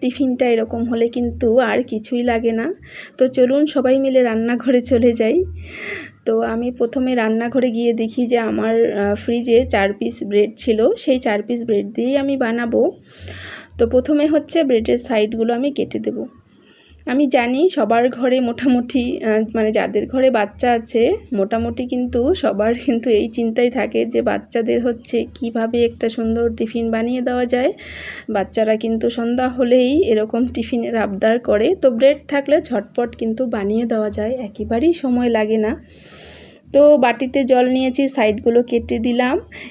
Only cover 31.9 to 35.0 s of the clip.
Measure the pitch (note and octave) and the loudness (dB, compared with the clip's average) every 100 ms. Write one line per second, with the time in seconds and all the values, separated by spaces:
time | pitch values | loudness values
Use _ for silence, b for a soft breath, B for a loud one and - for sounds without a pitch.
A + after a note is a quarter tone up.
31.9 | A3+ C4+ C#4+ - C#4+ C#4 D4+ C#4+ B3 A#3 | 4 4 4 -2 -4 2 0 0 -6 -4
32.9 | - A#3+ - A3+ A3 A3 A3+ G3+ A3 A#3 | -4 -4 -4 -4 -2 -4 -2 -2 -2 0
33.9 | A3+ G#3+ G#3 G#3+ B3+ G#3 - G3 A3+ D#4+ | -2 -2 -4 -4 -6 -8 -10 -4 0 0
34.9 | E4+ | 0